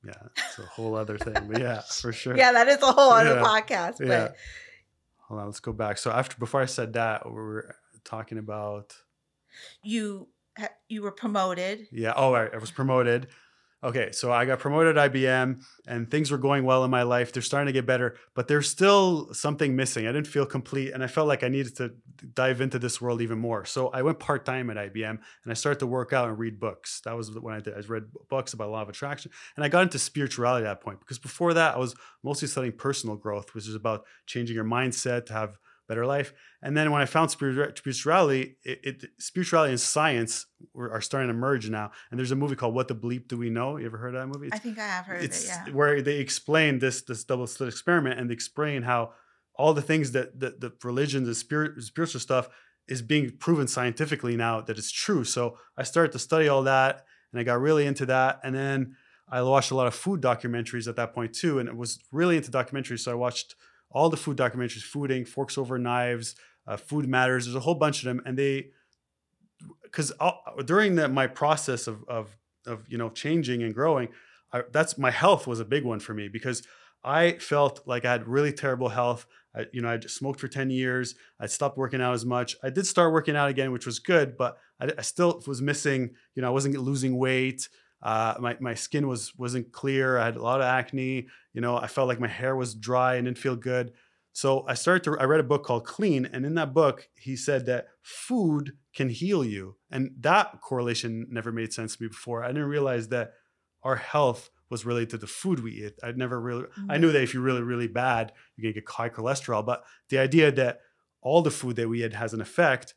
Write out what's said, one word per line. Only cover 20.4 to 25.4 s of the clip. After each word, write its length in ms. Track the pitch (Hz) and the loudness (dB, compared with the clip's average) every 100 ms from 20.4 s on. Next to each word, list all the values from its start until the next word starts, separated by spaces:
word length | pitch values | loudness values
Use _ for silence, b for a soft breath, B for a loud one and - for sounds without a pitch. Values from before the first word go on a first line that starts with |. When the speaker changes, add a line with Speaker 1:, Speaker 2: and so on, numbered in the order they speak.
| 139 | 0
Speaker 1:
complete 460 | 139 120 135 135 | -2 -4 -6 -6
and 100 | 131 | -4
I 60 | 131 | -4
felt 220 | - 151 | 2 2
like 140 | 139 127 | 2 2
I 20 | |
needed 300 | 135 131 - | 0 -4 -6
to 160 | 123 113 - - 135 | -8 -8 -20 -20 -12
dive 260 | 117 131 123 | 0 2 2
into 180 | 131 131 | 0 -2
this 220 | 120 - | -4 -4
world 220 | 123 117 | -4 -2
even 180 | 113 113 | -2 -2
more. 240 | 117 110 | -2 -4
So 240 | 98 - 127 | -4 -2 -2
I 140 | 131 | 0
went 180 | 135 160 | 0 0
part-time 500 | - 143 - 131 123 | -2 -2 0 -4 -4
at 80 | 104 | -6
I 120 | 101 | -8
B 160 | 101 110 | -6 -6
M 160 | 110 b b | -8 b b